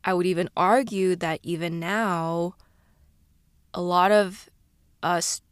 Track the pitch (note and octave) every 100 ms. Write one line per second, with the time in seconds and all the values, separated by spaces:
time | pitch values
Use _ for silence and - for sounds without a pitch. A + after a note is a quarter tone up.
0 | - F#3 F3+ F3 F3+ - F3+ A#3+ A#3 G3+
1 | F#3 F3+ E3+ D#3+ - E3 E3+ E3+ E3+ G#3
2 | G#3+ F3 E3 E3+ F3 - _ _ _ _
3 | _ _ _ _ _ _ _ - F3+ F3+
4 | F#3 G#3 G3 G3 - _ _ _ _ _
5 | E3 E3+ - - _